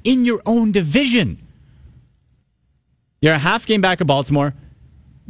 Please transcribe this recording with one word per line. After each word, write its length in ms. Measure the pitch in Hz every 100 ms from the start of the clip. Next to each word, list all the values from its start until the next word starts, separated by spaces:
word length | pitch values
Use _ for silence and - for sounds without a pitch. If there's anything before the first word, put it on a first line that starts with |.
in 220 | 226 254 240
your 160 | 226 -
own 260 | 233 220
division. 720 | 202 156 220 277 233 127 73 - _ _ - - - _ _ _ _ _ _ _ _ _ _ _ -
You're 120 | 151
a 60 | 156
half 260 | 160 226 -
game 160 | 214
back 200 | 185 180
of 60 | 160
Baltimore, 460 | 139 139 143 143 139 - - - - - -